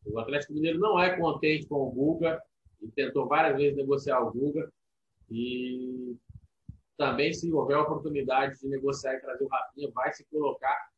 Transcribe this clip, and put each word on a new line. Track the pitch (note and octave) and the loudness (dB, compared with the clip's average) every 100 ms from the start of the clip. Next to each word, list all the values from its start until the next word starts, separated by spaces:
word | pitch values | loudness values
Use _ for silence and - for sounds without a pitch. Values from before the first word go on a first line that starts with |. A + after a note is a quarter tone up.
| - | -6
O | A2 | -6
Atlético | A#2 C#3+ D3 | -2 -2 -2
Mineiro | D3+ D#3+ E3 | -2 0 2
não | G#3+ F3+ | 2 4
é | F#3 | 4
contente | F3+ E3 C#3 D#3 D#3 D3+ | 2 0 2 2 0 0
com | |
o | D3 C3 | -2 -2
Guga | A#2+ D3 D#3+ E3 D#3+ - _ _ _ | 0 2 2 0 0 -6 _ _ _
e | A2 | -10
tentou | - C3 C#3 B2 | -4 0 0 2
várias | D3 D#3+ C#3 | 4 4 4
vezes | C#3+ C#3 | 2 2
negociar | C3+ C#3 C#3 B2+ | 0 0 2 0
o | A2+ | 0
Guga. | A2 C#3+ D#3 - _ _ _ _ _ _ | 0 0 0 -6 _ _ _ _ _ _
E | A2+ A#2+ B2+ B2+ B2+ B2+ B2+ B2 A#2+ _ - _ _ - - _ - | -6 -4 -4 -4 -6 -6 -8 -8 -12 _ -20 _ _ -20 -20 _ -2
também, | C#3+ B2 D#3 | 0 2 0
se | - E3+ | 0 0
houver | D#3 - D3 | 0 4 2
a | |
oportunidade | D#3 D3 D3+ C#3+ C3 C3 C#3 - | 2 0 -2 -2 2 2 2 -2
de | C3+ | -6
negociar | C3+ C3+ C3+ C3+ | -2 -2 -2 -4
e | C3 | -4
trazer | C3 B2+ | -6 -4
o | C3+ | -2
Rafinha, | - - C#3 C#3+ | -2 -4 -8 -8
vai | - D3 | -2 -4
se | D3 | -4
colocar | - D3+ C#3+ B2+ C3+ C#3+ - | -6 0 0 0 -2 -2 -4